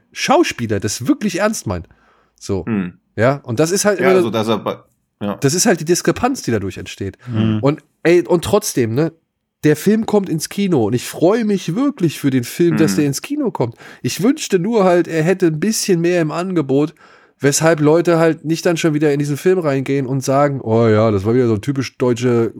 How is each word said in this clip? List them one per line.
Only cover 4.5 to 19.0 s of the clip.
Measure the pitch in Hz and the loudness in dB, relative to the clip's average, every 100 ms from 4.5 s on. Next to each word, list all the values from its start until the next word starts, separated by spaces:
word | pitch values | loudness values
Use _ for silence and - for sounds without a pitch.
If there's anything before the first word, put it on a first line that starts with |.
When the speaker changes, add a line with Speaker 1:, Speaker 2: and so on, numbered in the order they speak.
| 107 | -2
Speaker 2:
bei, | 104 - _ _ _ - | -4 -8 _ _ _ -10
ja. | 104 - | -8 -2
Speaker 1:
das | 139 | -2
ist | 180 208 | 0 2
halt | 175 | 0
die | |
Diskrepanz, | 156 175 - 160 247 262 | 0 0 0 0 -2 -4
die | - | -2
dadurch | 110 95 - | -2 -4 -10
entsteht. | 87 - 98 - 123 | -14 -10 -10 -12 -8
Speaker 3:
Mhm. | 110 110 107 | -2 0 0
Speaker 1:
Und, | 131 156 _ _ | 0 -2 _ _
ey, | 160 175 - | 2 2 4
und | 180 | 0
trotzdem, | - 208 - - 113 | 2 0 0 -2 -2
ne, | 120 160 - _ _ _ _ | 0 -2 -4 _ _ _ _
der | 151 151 | 0 2
Film | 196 220 | 2 0
kommt | 220 208 190 | 2 0 0
ins | 160 - | -4 -6
Kino | - 202 156 104 | -4 0 2 2
und | |
ich | 120 - | -2 -4
freue | - 165 226 214 | 0 2 2 0
mich | 196 - | -2 -2
wirklich | 185 285 - 170 - | -2 -2 0 -2 0
für | 143 | -2
den | 131 | 0
Film, | 120 - 170 110 | -2 0 2 4
dass | 104 | 2
Speaker 2:
Mhm. | 95 | 2
Speaker 1:
der | 147 | 0
ins | - | -2
Kino | - 294 247 | -6 -4 -4
kommt. | - 123 - - - | -2 -6 -6 -20 -8
Ich | 123 - | -8 -2
wünschte | 208 302 - 185 | 0 0 0 -2
nur | 180 233 | 0 2
halt, | 185 175 160 | 4 2 0
er | 160 | 0
hätte | 156 190 170 | 0 2 0
ein | 156 | 0
bisschen | 202 220 - 170 | -2 -2 0 0
mehr | 170 180 | 2 0
im | 156 | -2
Angebot, | 160 185 175 135 135 151 - - - _ - | -4 -4 -2 0 0 0 -6 -20 -20 _ -4
weshalb | 139 143 160 165 | -2 2 2 2
Leute | 147 165 170 165 | 4 4 4 4
halt | 165 160 | 2 0
nicht | 147 165 185 | -4 -2 0
dann | 165 | 0
schon | 170 | 0
wieder | 147 | 2